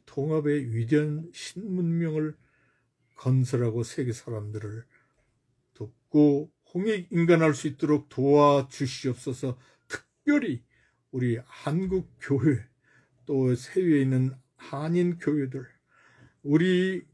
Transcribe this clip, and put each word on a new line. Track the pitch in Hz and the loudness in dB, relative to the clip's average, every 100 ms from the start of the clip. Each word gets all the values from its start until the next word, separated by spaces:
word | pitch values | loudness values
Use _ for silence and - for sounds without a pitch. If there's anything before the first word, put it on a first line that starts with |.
| - | -8
통합의 | - 143 156 147 147 127 113 | -6 -2 0 0 0 -2 -4
위대한 | 113 147 151 151 165 | 2 2 2 -4 -8
신문명을 | - - 175 214 180 170 165 165 156 151 151 _ _ _ _ _ _ _ - | -14 -14 -12 -6 -2 0 0 0 -2 -4 -6 _ _ _ _ _ _ _ -6
건설하고 | 127 131 127 123 120 113 | 0 2 2 0 0 -2
세계 | 117 - 127 | -4 -4 -4
사람들을 | 113 - 110 104 107 107 110 120 _ _ _ _ _ _ _ _ | -6 -8 -10 -8 -10 -10 -12 -16 _ _ _ _ _ _ _ _
돕고 | _ 110 - _ 151 147 143 156 _ _ | _ -16 -16 _ 4 4 4 -2 _ _
홍익인간할 | 175 208 214 175 170 170 170 160 | -4 -2 -2 -2 0 4 6 4
수 | 147 156 | 0 -4
있도록 | 131 151 151 - | -4 0 0 -2
도와주시옵소서. | - 135 147 147 143 131 - 131 - 135 123 - 123 135 123 _ _ _ | -2 4 6 6 4 0 -6 -6 -4 -6 -6 -8 -8 -8 -8 _ _ _
특별히 | - - _ - 294 226 120 - _ _ _ _ | -16 -16 _ 0 0 0 -6 -10 _ _ _ _
우리 | 131 123 110 - | -4 -2 -2 -6
한국 | - - 156 190 190 170 _ | -10 -4 -2 0 -2 -4 _
교회, | - 139 156 131 - _ _ _ _ _ - | -2 0 2 0 -4 _ _ _ _ _ -6
또 | 139 131 127 | -2 0 0
세계에 | - - 180 147 | -2 -2 2 4
있는 | 135 131 131 131 _ _ | 4 2 0 -4 _ _
한인 | - 139 156 175 175 170 | -12 -8 -2 0 0 -2
교회들, | - 147 135 131 127 _ _ _ _ _ - _ | -2 -2 -4 -8 -14 _ _ _ _ _ -20 _
우리 | 139 151 180 180 185 185 - | 0 2 4 4 2 -2 -10